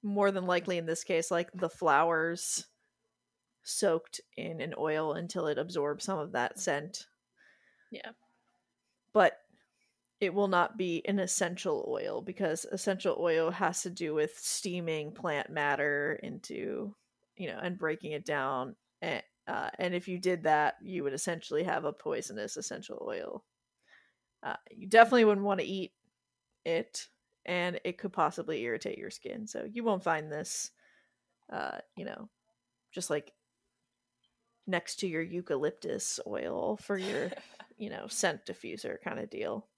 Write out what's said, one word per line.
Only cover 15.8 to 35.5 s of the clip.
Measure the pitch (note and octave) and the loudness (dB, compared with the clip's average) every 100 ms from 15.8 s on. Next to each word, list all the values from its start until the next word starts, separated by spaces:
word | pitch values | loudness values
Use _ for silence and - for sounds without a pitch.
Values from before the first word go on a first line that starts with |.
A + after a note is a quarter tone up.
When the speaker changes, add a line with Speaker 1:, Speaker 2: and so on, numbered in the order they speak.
| D3 C#3+ C#3+ - | 2 2 0 -2
Speaker 1:
into, | - - - - - - G#3 G#3 _ _ _ - | -6 -10 -10 -6 -4 -4 -6 -10 _ _ _ -10
you | F3 | -8
know, | - | -6
and | F3+ F3+ | -6 -2
breaking | D#3+ D#3+ D3+ | -2 -4 -4
it | D3+ | -8
down. | - D3 C3+ C3+ C3 A2 _ _ | -2 -2 0 -2 -4 -10 _ _
And, | E3+ B2+ - _ - | -4 -4 -6 _ -8
uh, | - - - | -4 -4 -4
and | F3+ | -2
if | F3+ F3+ | -2 -4
you | F3+ | -2
did | F#3 F3 | 0 2
that, | D#3 D3+ D3+ - | 4 4 4 0
you | F#3+ F#3 | -6 -4
would | C#3+ | -2
essentially | C3+ - E3 - D3+ | -2 -4 -4 -2 0
have | F3+ - | 2 0
a | D3 | -2
poisonous | - - - - G#3 G#3 - | -4 -4 -4 -4 -6 -6 -6
essential | G#3 - - - - | -8 -10 -10 -10 -6
oil. | G2+ - - _ _ _ _ _ - _ _ _ _ | -6 -6 -10 _ _ _ _ _ -20 _ _ _ _
Uh, | - - - | -8 -8 -10
you | - F#3+ | -14 6
definitely | A3 A3+ B3 A3 | 10 10 10 8
wouldn't | G3+ G3+ | 6 2
wanna | F#3+ | 0
eat | - F#3+ F3+ _ _ _ _ _ _ _ | -2 -4 -6 _ _ _ _ _ _ _
it, | - E3 - - - _ _ _ | -2 0 -2 -10 -12 _ _ _
and | - F3+ F3+ E3+ | -4 -2 0 -2
it | - F3+ | -4 -4
could | G3+ | -4
possibly | F#3 D#3 F3 D#3+ D3+ | 2 2 2 -4 -2
irritate | A#2 A2 - - | -2 -2 -4 -6
your | - | -10
skin. | - - - A3 | -10 -10 -8 -8
So | - | -8
you | - A3+ | -6 -4
won't | A3+ F#3+ | 0 0
find | F3+ D#3+ D#3 | 2 0 -2
this, | D3+ - - - _ _ _ _ _ _ _ - | -6 -6 -6 -8 _ _ _ _ _ _ _ -10
uh, | - C#2 - - - | -6 -6 -6 -12 -12
you | F3+ | -10
know, | - G#3+ _ _ _ _ _ _ | -10 -12 _ _ _ _ _ _
just, | - F3+ | -8 -2
like, | D3+ D3 _ _ _ _ _ _ _ _ _ _ _ _ _ - | -2 -4 _ _ _ _ _ _ _ _ _ _ _ _ _ -4
next | F3+ - - | -4 -4 -4
to | F#3+ | -2
your | D#3+ | -2
eucalyptus | E3 F3 F3+ | -2 -6 -2